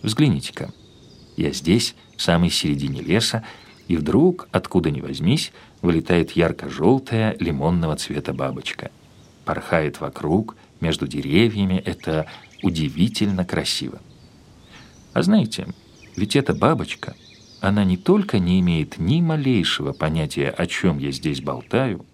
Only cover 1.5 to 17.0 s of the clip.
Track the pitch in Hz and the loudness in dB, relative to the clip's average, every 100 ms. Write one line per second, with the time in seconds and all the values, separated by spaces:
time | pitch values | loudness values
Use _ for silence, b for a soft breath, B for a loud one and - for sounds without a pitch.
1.5 | 67 78 110 - - B - - 85 85 | -2 2 2 2 -8 B -4 2 4 4
2.5 | - 76 71 69 67 - 98 - 113 B | 2 -2 -2 -2 -4 0 0 2 -4 B
3.5 | B B B - 82 76 92 175 180 - | B B B -4 -2 2 4 4 2 -2
4.5 | - - 92 78 71 - 69 78 151 - | -2 2 0 0 -2 -6 -2 2 2 -2
5.5 | B B B 87 82 - 87 82 - 82 | B B B 0 0 2 2 2 2 0
6.5 | 71 69 67 82 135 - 113 110 - 85 | 0 -8 0 2 2 2 0 0 0 -2
7.5 | 71 78 87 80 73 - 73 - 65 67 | 0 2 2 0 -4 -4 -6 -6 -4 -6
8.5 | 65 - - - _ - - - - - | -6 -10 -10 -14 _ -20 -20 -20 -14 -6
9.5 | 76 - 85 73 69 73 - - 90 110 | -6 0 0 0 -4 -10 -6 0 0 0
10.5 | - b - 82 76 69 71 65 92 - | -12 b -6 -4 -2 -4 -6 0 4 4
11.5 | 104 98 92 - 87 - 78 - B B | 2 0 0 -2 -8 -2 -2 -2 B B
12.5 | B 196 160 151 135 208 - 104 95 90 | B -2 0 -2 2 0 2 -2 0 -2
13.5 | 82 - - - - - - - - - | -2 -2 -6 -6 -12 -20 -20 -20 -20 -20
14.5 | - B B B B - - 170 214 113 | -20 B B B B -6 -2 4 4 2
15.5 | - - - - - - - 107 143 135 | -4 -10 -12 -18 -20 -14 -4 0 0 0
16.5 | 98 117 147 82 - | 2 2 2 -2 -8